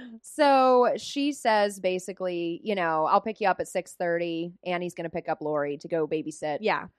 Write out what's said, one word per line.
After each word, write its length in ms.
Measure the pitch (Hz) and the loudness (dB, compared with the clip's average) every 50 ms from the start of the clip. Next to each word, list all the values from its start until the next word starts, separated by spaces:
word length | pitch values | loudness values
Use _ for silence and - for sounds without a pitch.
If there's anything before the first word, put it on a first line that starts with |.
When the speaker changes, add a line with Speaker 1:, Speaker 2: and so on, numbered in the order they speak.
| 254 247 | -6 -16
Speaker 1:
<laughs> 120 | 226 226 _ | -20 -20 _
Speaker 2:
So 720 | - - - 302 285 269 262 262 254 254 247 247 233 - | -12 -2 2 4 6 6 6 6 6 6 6 6 4 2
she 360 | 208 - - - 285 277 285 285 | -2 -4 -6 -4 -2 -2 -2 -2
says, 460 | - - 240 220 214 208 208 202 196 | -2 0 2 4 4 2 2 0 -2
basically, 800 | 190 185 185 180 175 - 190 - 190 185 180 170 170 170 170 - - | -2 -2 -2 -2 -4 -8 -10 -6 -6 -4 -4 -4 -4 -4 -6 -6 -4
you 100 | 208 208 | -4 -2
know, 300 | 196 175 165 160 156 156 | 0 0 0 2 2 2
"I'll 140 | 151 - 202 | 4 4 2
pick 200 | 196 226 214 - | 2 0 -6 0
you 80 | 220 190 | 0 0
up 100 | 180 - | 0 0
at 60 | 170 - | -2 -6
six 260 | - 190 175 - - - | -4 -6 -6 -6 -8 -6
thirty. 540 | 180 175 170 170 175 170 165 165 170 175 175 _ - | -4 -2 -2 -2 -2 -2 -4 -6 -6 -8 -10 _ -8
Annie's 300 | 180 180 175 175 175 170 | -6 -4 -4 -4 -6 -8
gonna 160 | - 165 165 | -8 -10 -8
pick 180 | - 180 - - | -8 -8 -6 -6
up 120 | 156 - | -6 -4
Lori 380 | 151 151 151 147 143 147 147 147 | -4 -2 -2 -2 -2 -2 -4 -8
to 100 | - 165 | -8 -4
go 180 | 170 165 156 | -2 -2 -2
babysit." 520 | 147 160 160 151 156 151 - - 151 147 139 | 0 -2 -4 -4 -6 -10 -8 -6 -4 -4 -2
Speaker 1:
Yeah. 260 | 214 208 170 143 - - _ | 0 -2 -2 -2 -4 -10 _